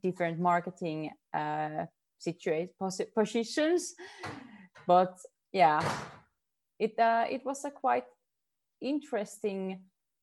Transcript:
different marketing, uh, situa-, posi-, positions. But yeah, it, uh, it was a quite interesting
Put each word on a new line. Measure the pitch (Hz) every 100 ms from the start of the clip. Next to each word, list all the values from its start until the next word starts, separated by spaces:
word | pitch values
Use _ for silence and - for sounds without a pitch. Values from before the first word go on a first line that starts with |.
different | 185 175 170 165
marketing, | 180 175 170 - 175 156 151 - _
uh, | 156 151 151 151 156 165 _ _ _
situa-, | - 170 - 156 180 -
posi-, | 190 185 -
positions. | - 214 233 226 - 302 349 - - 370 - - - - - - - -
But | 180 185 185 - _ _
yeah, | 190 165 151 - - - - _ _ _ _ _ -
it, | 220 -
uh, | 226 226 233
it | 262 254
was | 269 285
a |
quite | 285 262 247 - _ _ _ _ _ _ -
interesting | 233 294 285 226 214 - 214 190 190 190 - _ _ _